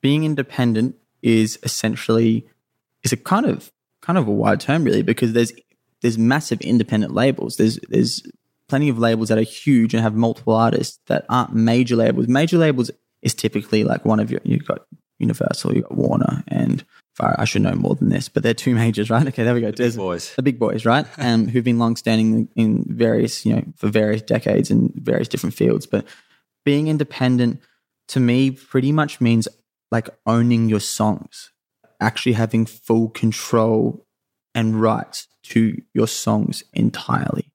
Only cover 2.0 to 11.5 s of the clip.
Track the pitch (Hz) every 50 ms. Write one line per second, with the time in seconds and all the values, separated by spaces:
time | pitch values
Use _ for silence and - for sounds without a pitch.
2 | - - 113 113 117 113 113 113 - _ _ _ _ _ _ _ _ _ _ _
3 | _ 123 127 120 - - 185 208 269 226 131 - - - _ _ _ _ _ _
4 | - - 170 190 135 107 104 107 110 104 101 - - - 139 165 160 120 110 107
5 | 107 - 117 - - 117 110 117 120 113 - - _ _ _ _ _ _ _ _
6 | - 123 113 113 113 117 131 156 156 - 120 104 - - 113 120 110 - - 107
7 | 107 - - - 120 135 131 - - - - - 107 110 113 - - - - -
8 | 120 117 - - - - - _ _ _ _ _ _ _ - 135 147 147 123 113
9 | 117 113 113 110 113 104 110 110 113 110 - - - 151 139 120 113 113 - 113
10 | 113 110 107 110 117 117 113 - - - 110 110 117 113 - - - - - _
11 | _ _ - - - - 117 127 117 -